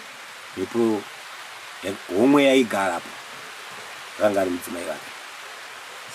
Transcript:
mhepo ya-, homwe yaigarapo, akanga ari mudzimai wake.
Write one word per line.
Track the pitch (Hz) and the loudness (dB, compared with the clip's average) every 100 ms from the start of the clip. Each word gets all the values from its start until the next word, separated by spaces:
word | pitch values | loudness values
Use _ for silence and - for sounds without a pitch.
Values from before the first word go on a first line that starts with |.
| - - - - - 92 | -12 -14 -14 -14 -10 -6
mhepo | 95 117 113 107 - - - - - - - - | -2 2 4 2 -2 -12 -14 -14 -14 -14 -14 -8
ya-, | 95 98 - 90 | -6 -6 0 6
homwe | 135 143 | 8 10
yaigarapo, | 139 131 113 104 95 87 - - - - - - - - - - - - | 10 8 6 2 0 -2 -6 -12 -12 -14 -14 -14 -14 -14 -14 -14 -12 2
akanga | 104 98 | 2 4
ari | 92 | 2
mudzimai | 87 - 87 | 0 -4 -6
wake. | 85 76 - - - - - - - - - - - | -6 -8 -10 -14 -14 -14 -14 -14 -14 -14 -14 -14 -12